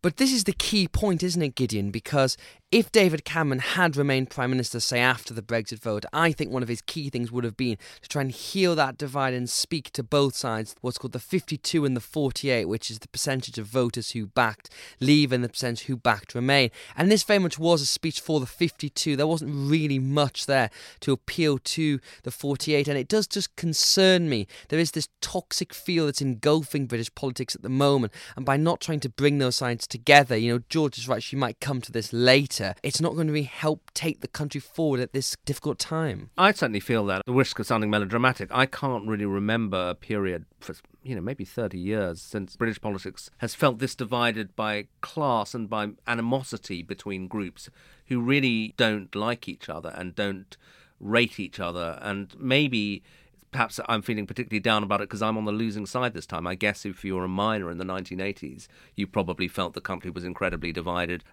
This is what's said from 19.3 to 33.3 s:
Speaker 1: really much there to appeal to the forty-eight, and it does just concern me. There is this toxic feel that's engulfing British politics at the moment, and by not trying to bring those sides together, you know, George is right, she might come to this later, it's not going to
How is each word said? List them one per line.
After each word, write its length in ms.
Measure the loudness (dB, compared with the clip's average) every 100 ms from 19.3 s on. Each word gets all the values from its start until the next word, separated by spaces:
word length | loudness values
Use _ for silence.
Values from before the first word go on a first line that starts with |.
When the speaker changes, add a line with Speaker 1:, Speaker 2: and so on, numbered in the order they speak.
| 0 -2 -4 2
Speaker 1:
really 300 | 2 2 0
much 460 | 2 2 2 0 0
there 240 | 2 2 -2 -20 -8
to 120 | 0
appeal 460 | 0 0 0 2 2
to 420 | -2 -2 0 0 -4 -12
the 80 | -12
forty-eight, 560 | -6 -4 -4 0 2 2
and 120 | -2
it 80 | 2
does 200 | 0 0
just 280 | -4 -4 -4
concern 720 | -2 0 2 6 8 6 4
me. 160 | 0 -2 -10 -4
There 100 | 0
is 120 | 0
this 180 | 0 -6 _
toxic 520 | -6 -6 -4 -6 -6
feel 320 | -6 0 2 2
that's 160 | 2
engulfing 640 | -2 0 4 4 2 -4 -2
British 280 | -2 -4 -6
politics 400 | -6 -6 -8 -6
at 80 |
the 60 | -2
moment, 440 | 2 4 4 2 -4 -16 -6
and 100 | 2
by 120 | 4
not 220 | 4 2
trying 200 | -2 -2
to 80 | -4
bring 300 | 2 2 4
those 160 | 2 0
sides 320 | -2 -4 -6
together, 480 | -4 10 10 10 2
you 160 | 2
know, 100 | 0 0
George 300 | 0 0 -2
is 100 | -4
right, 160 | -4
she 140 | -2 -2
might 240 | -2 -2
come 180 | -4 -4
to 140 | -4
this 180 | -6 -4
later, 640 | 2 8 8 6 -2 -4 -4
it's 160 | -4 0
not 160 | 0 0
going 120 |
to 40 | 0